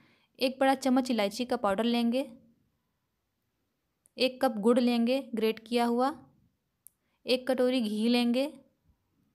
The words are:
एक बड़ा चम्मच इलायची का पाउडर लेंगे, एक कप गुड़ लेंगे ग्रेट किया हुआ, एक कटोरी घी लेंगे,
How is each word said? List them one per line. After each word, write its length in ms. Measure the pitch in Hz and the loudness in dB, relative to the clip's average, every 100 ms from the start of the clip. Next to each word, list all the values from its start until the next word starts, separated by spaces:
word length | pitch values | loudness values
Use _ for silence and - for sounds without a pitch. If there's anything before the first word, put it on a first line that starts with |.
| _ _ _ _ | _ _ _ _
एक 200 | 262 254 | -4 2
बड़ा 140 | 269 | 2
चम्मच 360 | 269 269 254 254 | 2 2 2 2
इलायची 340 | 233 202 208 | 0 0 -2
का 120 | 247 240 | -4 -2
पाउडर 280 | 208 196 | 0 0
लेंगे, 480 | 226 240 233 247 277 - _ _ _ _ _ _ _ _ _ _ _ _ _ _ _ _ _ - | 0 0 0 0 -4 -10 _ _ _ _ _ _ _ _ _ _ _ _ _ _ _ _ _ -2
एक 260 | 254 254 | -2 0
कप 160 | 262 220 | -2 0
गुड़ 200 | 208 240 | 2 2
लेंगे 520 | 240 240 233 269 269 | 2 2 0 -2 -4
ग्रेट 260 | 220 220 220 | -2 -2 -4
किया 240 | - 240 | -4 -2
हुआ, 420 | 233 233 262 320 - _ _ _ _ _ - _ _ _ - | 0 0 -2 -4 -14 _ _ _ _ _ -20 _ _ _ -4
एक 220 | 254 254 | -2 0
कटोरी 320 | 262 254 254 | 0 2 0
घी 280 | 220 208 226 | -2 0 0
लेंगे, 520 | 240 240 240 285 - _ _ _ _ _ _ _ | 2 2 0 -2 -6 _ _ _ _ _ _ _